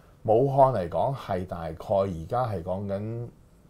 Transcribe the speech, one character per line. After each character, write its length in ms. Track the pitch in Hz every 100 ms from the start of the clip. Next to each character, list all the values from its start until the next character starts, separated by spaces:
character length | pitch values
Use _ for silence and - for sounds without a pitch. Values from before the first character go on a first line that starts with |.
| - -
武 260 | 110 110 139
漢 220 | 139 135
嚟 140 | 113 85
講 260 | 82 117
係 320 | 139 - 92 92
大 120 | 87 80
概 260 | 80 -
而 300 | 98 98 82 80
家 200 | 120 127
係 160 | 98
講 240 | 90 95 101
緊 420 | 98 110 117 120 - - _